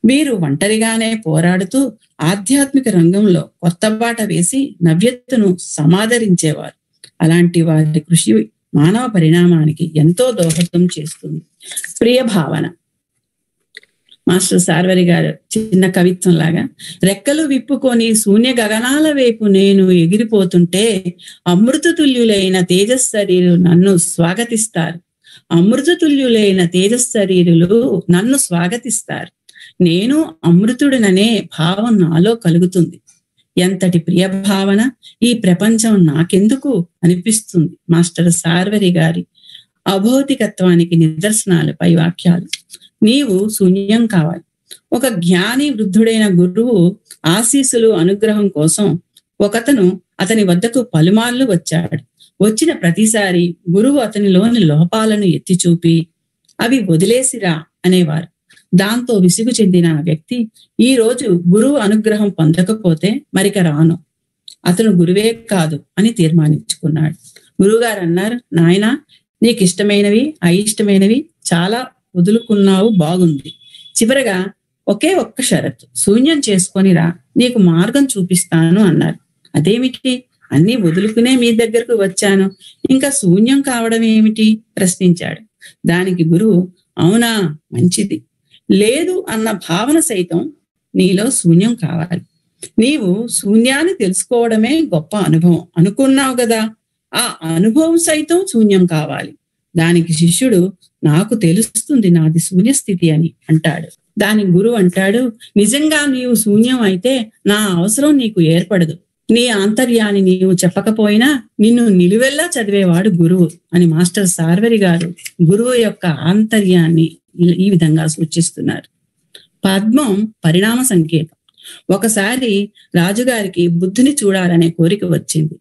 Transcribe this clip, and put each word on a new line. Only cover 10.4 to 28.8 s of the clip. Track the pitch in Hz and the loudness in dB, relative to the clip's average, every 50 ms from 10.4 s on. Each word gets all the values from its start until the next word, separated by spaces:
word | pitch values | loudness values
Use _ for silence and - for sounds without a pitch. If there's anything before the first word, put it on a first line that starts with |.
| 170 165 160 170 175 - - 170 180 | -2 -2 0 -2 -4 -2 0 0 0
చేస్తుంది. | 175 - 156 151 156 - _ - 151 151 156 _ _ _ _ - - - - - - - - | 0 -2 -6 -12 -12 -14 _ -12 -12 -12 -12 _ _ _ _ -20 -16 -14 -14 -14 -14 -6 -2
ప్రియ | 233 233 247 254 | 0 2 2 0
భావన. | 254 226 196 180 - - 170 156 113 - - _ _ _ _ _ _ _ _ _ _ _ _ _ _ _ _ _ _ _ _ - _ _ _ _ _ _ _ _ _ | 0 0 -2 -2 -2 -2 -4 -6 -6 -8 -10 _ _ _ _ _ _ _ _ _ _ _ _ _ _ _ _ _ _ _ _ -20 _ _ _ _ _ _ _ _ _
మాస్టర్ | - 175 190 - - - 180 | 0 0 0 0 0 0 0
శార్వరి | 175 - 170 165 180 185 185 185 180 | 0 0 -2 0 0 0 2 2 2
గారు | 175 170 165 160 151 151 - _ _ - 220 | 2 2 0 0 -4 -6 -10 _ _ -8 -6
చిన్న | 220 - 185 185 - 285 | -4 0 0 2 2 2
కవిత్వం | - 190 175 185 180 180 - 185 175 | 2 2 0 0 0 0 0 0 2
లాగా, | 156 156 165 165 180 254 269 _ _ - - - - - | 2 0 -2 -2 -2 -4 -6 _ _ -20 -20 -8 -2 -2
"రెక్కలు | 185 196 196 _ 285 285 311 320 | -2 -2 -2 _ -4 -2 -2 -2
విప్పుకొని | 277 269 254 - - 277 - - 254 240 233 226 226 220 | -2 -4 -4 -4 -4 -6 -2 -2 -2 0 0 0 0 0
శూన్య | 214 - 202 196 220 240 262 254 | 0 0 2 2 2 2 2 0
గగనాల | 240 220 208 214 220 240 254 269 302 311 311 294 | -2 -2 -2 -2 -4 -2 -2 0 0 0 0 2
వైపు | 277 254 240 226 226 220 | 2 0 0 0 0 0
నేను | 208 196 190 196 196 196 196 190 185 | 2 4 4 4 4 4 4 4 4
ఎగిరిపోతుంటే | 180 175 165 165 202 214 233 220 226 208 190 180 185 180 175 170 180 190 220 226 208 190 190 180 175 _ - - - _ _ | 4 2 2 2 0 0 -2 0 0 0 0 2 2 2 2 2 0 -2 0 0 -2 -4 -6 -8 -12 _ -20 -20 -20 _ _
అమృత | 175 175 185 220 247 294 302 294 339 330 | 0 2 2 2 2 0 0 0 -2 0
తుల్యులైన | 330 302 277 254 247 233 220 208 196 190 185 185 190 | 2 0 0 2 2 0 2 2 0 0 0 0 -2
తేజస్సరీలు | 180 - 180 185 202 214 254 262 - - - 214 202 190 180 185 180 175 175 | 0 0 0 0 2 0 0 -2 -2 -4 -4 -4 -2 0 0 2 2 2 2
నన్ను | 170 180 170 170 175 185 196 190 | 2 4 4 4 4 4 4 2
స్వాగతిస్తారు. | 170 - - - - 170 170 185 220 233 233 233 220 - - _ 175 160 - 175 175 _ _ _ _ _ - - - _ _ | 2 0 -4 -2 -2 -2 -2 0 -4 -4 -4 -4 -4 -4 -4 _ -6 -6 -6 -8 -14 _ _ _ _ _ -20 -20 -20 _ _
అమృత | 175 170 175 208 247 262 269 330 359 349 | 2 2 4 4 2 0 0 -2 0 0
తుల్యులైన | 339 302 285 269 269 247 226 220 208 202 190 190 180 | 0 0 0 0 2 2 2 2 2 2 2 2 0
తేజస్సరీరులు | 170 180 185 190 202 240 247 - - - 220 196 185 190 180 175 175 170 165 170 175 208 233 247 277 214 175 - - | 0 0 0 0 0 0 -2 -4 -4 -2 -2 -2 2 2 2 4 4 4 2 2 2 2 0 2 0 -2 -4 0 0
నన్ను | 175 180 208 247 277 | 0 0 2 0 -2
స్వాగతిస్తారు. | 277 - - 175 170 170 180 226 240 | -2 -2 -4 -4 -4 -4 -4 -6 -8